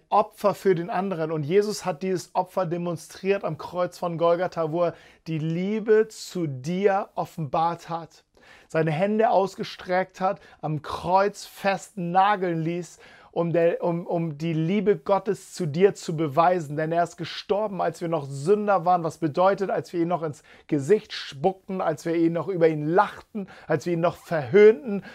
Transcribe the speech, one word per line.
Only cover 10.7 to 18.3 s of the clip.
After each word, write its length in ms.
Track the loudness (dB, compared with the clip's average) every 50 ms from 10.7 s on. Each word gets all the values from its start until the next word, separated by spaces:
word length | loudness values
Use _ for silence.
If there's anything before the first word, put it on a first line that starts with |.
| -6 -6
Kreuz 640 | -6 -8 -10 -8 -2 2 2 4 4 2 0 -6 -18
fest 520 | -18 -10 -4 -2 -2 -2 -2 -4 -12 -10 -8
nageln 680 | -4 0 2 4 4 4 2 2 0 -2 -2 0 -2
ließ, 360 | -2 -2 -4 -6 -10 -14 -20 -20 -20 -20 -20 -20 -10
um 220 | -4 -4 -2 0 2
der, 300 | 4 4 4 2 2 0
um, 240 | -2 -2 -2 -4 -2
um 320 | -2 -2 -2 -2 -4 -4
die 140 | -4 -2 -2
Liebe 420 | 0 0 0 0 0 2 2 0 0
Gottes 560 | 2 0 0 0 0 -2 -6 -6 -6 -14 -8
zu 140 | -6 -6 -4
dir 260 | 0 4 4 4 4
zu 240 | 2 -8 -8 -4 -4
beweisen. 600 | -4 -2 2 4 4 4 4 0 -2 -6 -6 -4
Denn 140 | -4 -2
er 120 | 0 0 0
ist 140 | -2 -4 -10
gestorben, 600 | -12 -12 -12 -10 -4 -2 -2 -2 -2 -4 -4 -2
als 220 | -2 -4 -4 -4
wir 60 | -6 -4
noch 180 | -4 -4 -4
Sünder 580 | -6